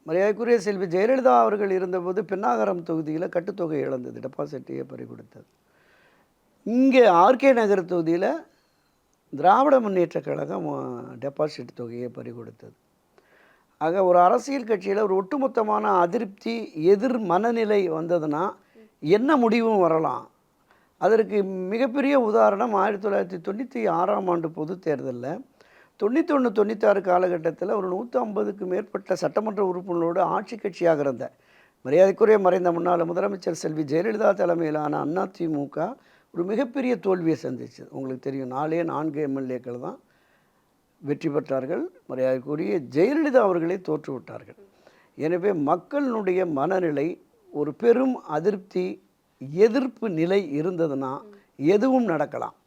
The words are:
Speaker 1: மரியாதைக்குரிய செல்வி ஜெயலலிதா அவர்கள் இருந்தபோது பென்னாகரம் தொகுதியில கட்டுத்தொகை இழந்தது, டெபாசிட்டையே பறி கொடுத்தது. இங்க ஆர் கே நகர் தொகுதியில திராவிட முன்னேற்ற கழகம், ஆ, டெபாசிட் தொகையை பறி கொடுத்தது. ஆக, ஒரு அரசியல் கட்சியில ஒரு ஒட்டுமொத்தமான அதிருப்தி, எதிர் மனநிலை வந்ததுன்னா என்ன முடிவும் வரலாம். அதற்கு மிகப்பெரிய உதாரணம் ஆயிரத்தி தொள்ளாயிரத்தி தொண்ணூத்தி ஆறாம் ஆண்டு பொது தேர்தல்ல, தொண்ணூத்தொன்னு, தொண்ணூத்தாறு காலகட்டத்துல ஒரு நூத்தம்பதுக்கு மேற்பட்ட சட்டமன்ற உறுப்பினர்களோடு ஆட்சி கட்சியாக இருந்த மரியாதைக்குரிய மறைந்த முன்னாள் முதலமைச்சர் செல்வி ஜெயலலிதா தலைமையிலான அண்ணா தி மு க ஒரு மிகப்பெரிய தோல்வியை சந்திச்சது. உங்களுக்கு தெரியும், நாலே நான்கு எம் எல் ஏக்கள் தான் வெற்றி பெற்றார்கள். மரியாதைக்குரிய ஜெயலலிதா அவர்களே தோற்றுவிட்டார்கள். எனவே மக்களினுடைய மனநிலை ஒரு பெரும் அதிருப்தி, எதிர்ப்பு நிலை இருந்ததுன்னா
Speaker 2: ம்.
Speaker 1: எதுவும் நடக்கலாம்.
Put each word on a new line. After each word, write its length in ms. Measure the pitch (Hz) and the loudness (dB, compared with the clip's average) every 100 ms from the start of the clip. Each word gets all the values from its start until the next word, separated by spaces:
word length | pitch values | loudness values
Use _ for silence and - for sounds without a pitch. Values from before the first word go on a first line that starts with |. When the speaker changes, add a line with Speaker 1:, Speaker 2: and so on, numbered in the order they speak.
Speaker 1:
மரியாதைக்குரிய 560 | - 165 202 202 233 233 | -2 0 0 0 0 0
செல்வி 280 | 190 196 185 | 0 -4 -2
ஜெயலலிதா 540 | 175 214 262 254 247 | 0 2 4 4 6
அவர்கள் 300 | 226 208 202 | 4 2 0
இருந்தபோது 520 | 185 180 180 175 185 | -2 -2 -4 -4 -4
பென்னாகரம் 600 | 180 190 214 240 208 185 | -4 -4 -2 0 0 -2
தொகுதியில 460 | 170 160 151 156 180 | -4 -4 -4 -6 -4
கட்டுத்தொகை 520 | 175 170 196 170 151 | -4 -6 -8 -4 -4
இழந்தது, 400 | 135 131 123 117 | -4 -6 -8 -12
டெபாசிட்டையே 640 | 120 - 147 147 127 135 67 | -14 -8 -10 -10 -12 -12 -12
பறி 160 | 131 | -14
கொடுத்தது. 400 | 123 120 - - - _ _ _ _ _ _ _ _ _ _ _ | -16 -18 -20 -20 -20 _ _ _ _ _ _ _ _ _ _ _
இங்க 460 | - 240 262 262 233 | -4 2 4 8 8
ஆர் 260 | 170 190 262 | 8 8 6
கே 160 | 269 | 6
நகர் 320 | 247 214 196 | 6 4 2
தொகுதியில 480 | 170 175 160 170 196 311 - _ _ _ _ _ _ _ _ 139 | 0 -2 0 0 0 -4 -8 _ _ _ _ _ _ _ _ 0
திராவிட 440 | 160 214 277 269 | 4 6 6 4
முன்னேற்ற 400 | 220 190 170 165 | 4 0 0 -2
கழகம், 480 | 147 143 143 190 160 | -6 -6 -6 -6 -6
ஆ, 320 | 143 135 123 123 123 | -8 -8 -12 -14 -12
டெபாசிட் 540 | 135 139 156 147 120 | -12 -4 -4 -4 -16
தொகையை 340 | - 120 120 123 | -14 -12 -10 -12
பறி 220 | 123 120 | -12 -16
கொடுத்தது. 420 | 120 113 110 113 113 _ _ _ _ _ _ _ _ _ _ | -16 -18 -20 -20 _ _ _ _ _ _ _ _ _ _ _
ஆக, 260 | 156 180 | -2 2
ஒரு 140 | 185 175 | 4 8
அரசியல் 460 | 175 240 220 277 | 6 4 0 -8
கட்சியில 380 | 220 214 190 196 | -2 -4 -2 -2
ஒரு 120 | 214 190 | 0 0
ஒட்டுமொத்தமான 640 | 190 294 262 262 214 208 | -2 -2 -2 0 0 0
அதிருப்தி, 920 | 214 190 175 208 208 - - 233 208 160 | 2 2 2 0 -6 -8 -8 -8 -8 -2
எதிர் 340 | 160 202 254 247 | 4 4 4 -2
மனநிலை 720 | 208 175 226 233 214 208 185 | 2 2 2 0 2 2 2
வந்ததுன்னா 640 | 160 165 175 151 147 190 - _ _ - _ | -2 -2 -2 0 -2 -2 -6 _ _ -20 _
என்ன 360 | 147 202 262 302 | 2 2 4 4
முடிவும் 420 | 233 233 226 214 | 4 2 2 4
வரலாம். 520 | 175 160 156 123 117 _ _ _ _ _ _ _ | 4 2 0 -4 -10 _ _ _ _ _ _ _
அதற்கு 460 | 175 220 214 208 | 2 2 2 0
மிகப்பெரிய 760 | 196 190 185 220 269 254 277 277 | -2 -4 -6 -2 -2 0 2 2
உதாரணம் 540 | 226 220 214 202 240 | 2 4 4 4 0
ஆயிரத்தி 340 | 202 196 202 202 | 0 0 -2 -2
தொள்ளாயிரத்தி 320 | 202 185 180 | -2 -4 -8
தொண்ணூத்தி 480 | 165 202 254 240 214 | -8 -8 -8 -4 -2
ஆறாம் 400 | 165 185 208 190 | 0 0 0 0
ஆண்டு 220 | 175 160 | -2 -2
பொது 280 | 160 156 185 | -6 -8 -6
தேர்தல்ல, 560 | 165 143 135 123 123 190 269 _ _ _ _ _ | -2 -2 -4 -8 -8 -8 -12 _ _ _ _ _
தொண்ணூத்தொன்னு, 500 | - 254 320 294 247 | -2 0 0 0 0
தொண்ணூத்தாறு 480 | 202 208 214 - 202 | 0 0 2 2 2
காலகட்டத்துல 720 | 190 180 185 175 165 160 180 | 2 2 2 0 -4 -4 -4
ஒரு 140 | 220 185 | -2 -2
நூத்தம்பதுக்கு 720 | 180 240 262 233 208 208 196 185 | -6 -4 -4 -2 -4 -4 -6 -6
மேற்பட்ட 480 | 180 214 - 196 | -6 -6 -10 -6
சட்டமன்ற 500 | 185 160 - 214 202 | -4 -2 -2 -4 -2
உறுப்பினர்களோடு 540 | 196 180 190 175 165 180 | -2 -2 -4 -2 -2 0
ஆட்சி 380 | 175 180 214 220 | 0 0 -4 -10
கட்சியாக 420 | 202 170 170 156 | -10 -2 2 2
இருந்த 320 | 143 120 123 _ _ _ _ _ | 0 -4 -10 _ _ _ _ _
மரியாதைக்குரிய 580 | 127 147 190 190 208 214 | 0 6 6 6 4 6
மறைந்த 340 | 190 180 175 | 4 2 2
முன்னாள் 280 | 170 175 175 | 0 0 0
முதலமைச்சர் 500 | 165 175 196 196 185 | 0 -2 -4 -4 -6
செல்வி 320 | 160 160 156 | -6 -6 -4
ஜெயலலிதா 520 | 147 156 196 214 214 | -2 -2 -2 0 0
தலைமையிலான 640 | 202 180 170 160 151 151 147 | 2 0 0 0 -2 -2 -2
அண்ணா 260 | 143 175 | -2 -2
தி 240 | 196 - 170 | -4 -6 -6
மு 200 | 151 143 | -4 -6
க 280 | - 175 277 _ _ _ | -6 -6 -8 _ _ _
ஒரு 100 | - | -8
மிகப்பெரிய 520 | 175 214 269 254 254 233 | -4 -2 -4 -4 -2 -2
தோல்வியை 420 | 196 190 160 156 | 0 0 0 -2
சந்திச்சது. 440 | 143 127 120 - - | -4 -10 -12 -18 -16
உங்களுக்கு 400 | 139 131 131 139 | -12 -10 -8 -8
தெரியும், 180 | 135 127 | -8 -8
நாலே 340 | 127 151 160 | -6 -4 -2
நான்கு 380 | 165 139 156 143 | -4 -4 -6 -4
எம் 160 | 147 135 | -4 -4
எல் 160 | 131 | -6
ஏக்கள் 280 | 127 123 123 | -8 -10 -12
தான் 180 | 147 262 _ _ _ _ _ _ _ _ _ _ | -12 -14 _ _ _ _ _ _ _ _ _ _
வெற்றி 300 | 143 143 160 | -8 -4 -2
பெற்றார்கள். 540 | 143 139 135 131 180 339 _ _ | -4 -2 -4 -4 -6 -6 _ _
மரியாதைக்குரிய 720 | 127 127 131 123 147 190 202 123 | -4 -2 -2 -4 -6 -2 -4 -4
ஜெயலலிதா 420 | 127 196 294 302 254 | 0 2 2 2 4
அவர்களே 400 | 214 175 165 190 | 4 0 -2 -4
தோற்றுவிட்டார்கள். 800 | 185 151 - 131 - 117 - - - _ _ _ _ - | -4 -6 -6 -12 -12 -18 -18 -20 -20 _ _ _ _ -6
எனவே 360 | 147 175 190 | -2 0 0
மக்களினுடைய 960 | 185 143 175 - 285 277 226 196 180 180 | 0 0 0 -2 -4 -2 -2 -2 -2 -2
மனநிலை 720 | 143 147 180 175 143 151 180 _ _ _ | -2 0 0 0 -2 -4 -6 _ _ _
ஒரு 240 | 220 147 | -6 -6
பெரும் 500 | 143 233 233 262 254 | -2 2 4 2 -2
அதிருப்தி, 800 | - 151 170 202 185 185 180 208 _ _ _ _ 135 | 0 0 2 -2 -4 -4 -4 -6 _ _ _ _ -12
எதிர்ப்பு 580 | 156 220 220 254 - 226 | 2 4 4 -2 -4 -6
நிலை 520 | 160 165 196 175 139 | -2 2 0 0 -4
இருந்ததுன்னா 600 | 165 180 165 135 135 135 | -4 -2 -2 -2 -6 -8
Speaker 2:
ம். 100 | 107 104 _ _ | -12 -20 _ _
Speaker 1:
எதுவும் 480 | 139 202 262 262 | 2 4 4 2
நடக்கலாம். 500 | 240 156 147 120 113 - | 2 0 -2 -4 -8 -10